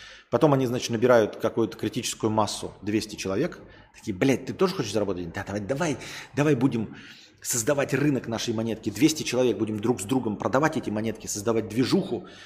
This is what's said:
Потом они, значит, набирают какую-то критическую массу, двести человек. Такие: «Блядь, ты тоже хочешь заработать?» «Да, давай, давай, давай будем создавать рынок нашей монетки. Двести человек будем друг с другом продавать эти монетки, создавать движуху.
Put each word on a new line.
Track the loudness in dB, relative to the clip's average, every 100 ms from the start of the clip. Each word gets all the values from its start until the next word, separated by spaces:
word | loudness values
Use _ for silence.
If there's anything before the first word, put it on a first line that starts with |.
| -20 -20 -2
Потом | 4 6
они, | 4
значит, | 2 -2 -2
набирают | 2 6 8 6
какую-то | 2 -2 0 -2 -2
критическую | -6 -4 -6 -2 0
массу, | 2 0 -2 -10 -10
двести | -2 -2 -2 -8
человек. | -4 -2 -4 -6 -20 -20 -20 -14
Такие: | -8 0
«Блядь, | 2 2 -2
ты |
тоже | -2 0 0
хочешь | -2
заработать?» | -2 -2 -4 -6
«Да, | -8
давай, | -6 -6
давай, | -4 -2 -2 -4 -8 -14 -8 0
давай | 2
будем | 4 2 0 -4 -10 -20 -20 -20 _
создавать | -6 -4 0 0 0
рынок | 0 2 0 -2
нашей | -6 -2
монетки. | -2 -2 -4 -4
Двести | 2 2 2
человек | -2 2 2 2
будем | -2 -2
друг | 0 0
с |
другом | 0 -2 0 -2
продавать | 2 4 2 0
эти | -4
монетки, | -4 -2 -4 -6
создавать | -4 0 0 0
движуху. | 0 2 2 2 -4 -8 -18